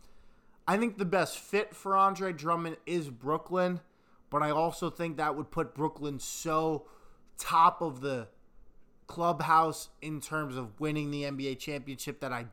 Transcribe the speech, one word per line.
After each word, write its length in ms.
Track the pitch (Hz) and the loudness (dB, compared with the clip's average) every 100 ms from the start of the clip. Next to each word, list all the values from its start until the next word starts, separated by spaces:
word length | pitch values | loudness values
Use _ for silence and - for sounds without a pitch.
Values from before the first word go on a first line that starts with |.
| - - - - - - - | -20 -20 -20 -20 -20 -8 0
I 120 | 196 | 2
think 180 | 233 196 | 2 -2
the 80 | |
best 340 | 185 185 151 - | 0 2 0 -4
fit 360 | - 196 214 | -2 -2 -2
for 200 | - 196 | -6 2
Andre 380 | 196 196 190 190 | 4 4 2 -4
Drummond 460 | 156 156 170 165 160 - | -4 0 0 -2 -6 -4
is 240 | 175 143 | -2 -4
Brooklyn, 680 | 117 135 160 - 180 180 175 - _ _ - - | -6 -2 -2 0 0 0 0 -8 _ _ -20 -4
but 120 | 147 | 0
I 80 | 151 | 2
also 380 | 151 165 160 170 | 2 0 0 -6
think 300 | 165 170 147 | -4 -4 -2
that 180 | 151 143 | -2 -2
would 140 | 147 | -4
put 240 | 165 156 | -4 -4
Brooklyn 440 | - 151 151 147 139 | -2 -2 -2 -6 -6
so 680 | - - 165 156 160 151 - - - - - - | -8 -6 0 2 2 0 -6 -20 -20 -20 -18 -10
top 460 | - 165 170 175 | 2 8 8 6
of 180 | 165 127 | -2 -4
the 280 | 139 127 110 - - - - - - - - | -4 -4 -6 -16 -20 -20 -20 -20 -20 -20 -12
clubhouse 840 | - 170 160 151 160 160 147 - - | 0 2 2 6 6 6 0 -10 -12
in 220 | 151 151 | -8 -8
terms 340 | - 156 147 127 | -4 -4 -4 -6
of 240 | 117 101 | -8 -4
winning 300 | 151 151 147 | -2 -2 -2
the 160 | 143 143 | -4 -4
N 100 | 135 | -4
B 120 | 135 | -4
A 60 | |
championship 680 | 131 - 143 127 131 - - | -6 -6 -8 -8 -8 -8 -6
that 120 | 135 | -6
I 140 | 123 120 | -6 -6